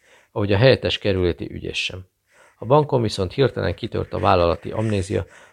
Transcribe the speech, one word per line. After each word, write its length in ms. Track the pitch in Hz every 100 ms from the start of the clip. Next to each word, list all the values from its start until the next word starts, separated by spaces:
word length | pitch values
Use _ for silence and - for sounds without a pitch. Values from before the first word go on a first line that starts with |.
| _ _ _
ahogy 220 | 117 104
a 40 | 98
helyettes 400 | 131 117 92 -
kerületi 540 | 107 92 90 80 -
ügyész 260 | - - -
sem. 280 | - 95 92 _ _ _ _ -
A 80 | 110
bankon 360 | 147 143 131
viszont 320 | 110 - 92
hirtelen 420 | - 127 - 95 87
kitört 380 | 107 95 95
a 60 | 92
vállalati 520 | 95 95 85 90 -
amnézia, 540 | 95 110 104 95 101 98 - -